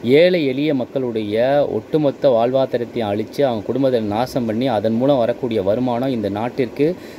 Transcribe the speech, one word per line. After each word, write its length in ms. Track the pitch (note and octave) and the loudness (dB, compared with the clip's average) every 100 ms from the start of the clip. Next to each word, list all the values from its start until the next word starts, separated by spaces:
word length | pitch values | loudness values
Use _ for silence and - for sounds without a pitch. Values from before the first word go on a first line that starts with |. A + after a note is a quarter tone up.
| A#2 | 4
ஏழை 400 | C#3 F3 F3+ C#3+ | 6 6 4 0
எளிய 280 | C3 D3+ | 0 0
மக்களுடைய 920 | C#3 A#2 C#3 B2+ A2 G#2+ G#2+ B2 C#3+ C#3 | 0 -2 -4 -4 -4 -2 0 2 2 0
ஒட்டுமொத்த 580 | - - D#3 D3 B2 D3 | -2 -2 0 0 2 2
வாழ்வாதாரத்தையும் 640 | A#2 A#2+ C3 C3 B2 A2+ | 4 2 2 0 -2 -4
அழிச்சு 480 | A#2 G#2+ G#2 A2 - | -4 -2 -2 -4 0
அவங்க 240 | C#3 A2+ F#2+ | 0 0 -2
குடும்பத்தை 360 | A#2+ C3+ B2 | 0 2 2
நாசம் 440 | G#2+ G2+ B2+ C#3+ A#2 | 0 -2 -2 -2 -2
பண்ணி 220 | A2 C3 | -2 0
அதன் 260 | G#2+ A2 | 0 0
மூலம் 240 | A2+ C3 C#3 | 2 2 2
வரக்கூடிய 440 | A2+ A#2+ B2+ A2 | 2 0 -2 0
வருமானம் 480 | F#2+ A2 B2+ A#2+ C3+ | 0 0 0 -2 -2
இந்த 200 | B2 G#2 | -2 -2
நாட்டிற்கு, 680 | G2+ A#2+ B2 A#2+ - D3 F3+ - | -2 -4 -2 -4 0 -2 -2 -12